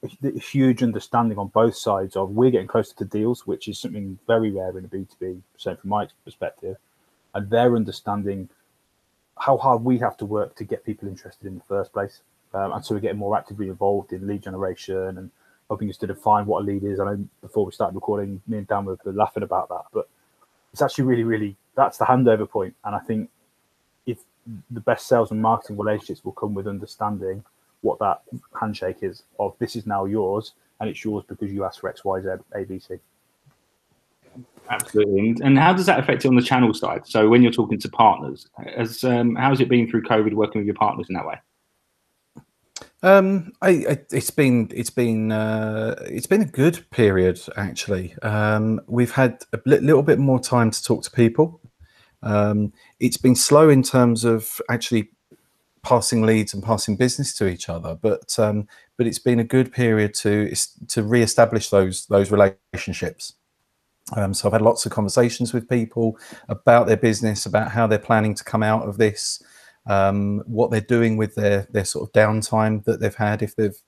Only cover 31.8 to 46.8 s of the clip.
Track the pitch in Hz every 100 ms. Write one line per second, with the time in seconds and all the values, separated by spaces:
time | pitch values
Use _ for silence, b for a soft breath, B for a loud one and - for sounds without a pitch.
31.8 | 95 - - 95 95 95 - 104 95 95
32.8 | _ 90 _ _ _ _ _ _ _ _
33.8 | _ _ _ _ _ - 123 _ - 110
34.8 | - 107 104 98 107 117 135 135 160 185
35.8 | 180 131 139 131 135 127 120 127 120 110
36.8 | 95 - - 113 107 120 123 - 107 104
37.8 | - - 110 80 71 69 _ - - -
38.8 | 113 - 127 123 120 117 131 135 120 123
39.8 | 113 117 - 107 107 104 107 107 104 101
40.8 | 107 104 - 92 95 - _ _ _ _
41.8 | _ _ _ _ _ - _ _ _ -
42.8 | B _ 185 196 190 196 170 - 190 170
43.8 | - 143 _ 135 - - 139 123 110 -
44.8 | 117 - 120 110 110 110 110 110 110 107
45.8 | 110 - - - - 196 175 - 147 165